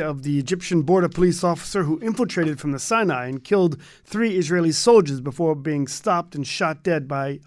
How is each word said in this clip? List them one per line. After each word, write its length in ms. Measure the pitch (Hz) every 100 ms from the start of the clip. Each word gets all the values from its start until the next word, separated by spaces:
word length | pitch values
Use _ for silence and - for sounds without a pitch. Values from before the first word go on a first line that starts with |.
of 220 | 156 139
the 140 | 139 143
Egyptian 440 | 131 180 - 175
border 260 | 143 185 175
police 340 | 175 180 175
officer 420 | 180 170 - 202
who 180 | 151 320
infiltrated 580 | 226 226 226 - 160 147
from 140 | 147
the 40 | 139
Sinai 480 | - 226 196 131 123
and 180 | 131 -
killed 360 | 202 180 143 - -
three 340 | - 214 226 185
Israeli 360 | 156 180 165
soldiers 480 | 151 240 226 151 135
before 340 | 139 135 165 151
being 320 | 143 143 139
stopped 480 | - 220 175 175 147
and 100 | 135
shot 380 | - 175 151
dead 240 | 180 160 135
by 320 | 139 139 143